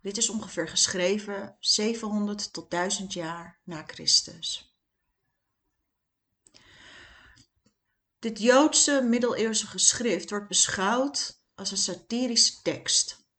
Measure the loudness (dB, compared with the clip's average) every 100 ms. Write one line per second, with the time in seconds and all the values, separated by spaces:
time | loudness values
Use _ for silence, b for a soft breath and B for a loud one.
0 | -6 -2 -2 -2 -6 -6 -4 0 0 2
1 | 0 0 -2 -10 -10 -8 0 0 0 -2
2 | -4 -2 -2 -4 -8 -10 -6 -2 -2 -2
3 | -6 -8 -8 -8 -12 -18 -14 -14 -12 -8
4 | 2 2 0 -10 -10 -10 -12 _ _ _
5 | _ _ _ _ _ _ _ _ _ _
6 | _ _ _ _ _ B B B B B
7 | B B B B _ _ _ _ _ _
8 | _ _ -6 0 6 8 8 6 4 4
9 | 4 2 2 0 0 0 -4 2 2 2
10 | 0 -2 -2 -8 -2 2 2 2 0 2
11 | 0 -2 -8 -10 _ -10 -6 -2 -4 -4
12 | _ -2 0 4 2 2 -4 -4 0 0
13 | 0 -6 _